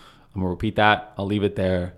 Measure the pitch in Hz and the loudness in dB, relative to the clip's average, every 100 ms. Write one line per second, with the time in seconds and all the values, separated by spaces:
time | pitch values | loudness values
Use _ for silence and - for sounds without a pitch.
0 | - - _ - 92 87 110 101 104 104 | -20 -20 _ -6 -4 -4 -4 2 4 4
1 | - - 98 104 202 196 95 185 90 | 0 -8 -4 0 0 0 0 0 -4